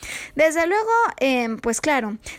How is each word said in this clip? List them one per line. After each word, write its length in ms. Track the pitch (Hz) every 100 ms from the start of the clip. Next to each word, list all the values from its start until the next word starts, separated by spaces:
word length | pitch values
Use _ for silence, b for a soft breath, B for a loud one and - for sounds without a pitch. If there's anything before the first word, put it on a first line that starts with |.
| B B B
desde 320 | - 320 320 330
luego, 240 | 415 440 453 466 -
em, 380 | 262 254 233 220
pues 220 | 233 226
claro, 380 | 302 277 214 214 B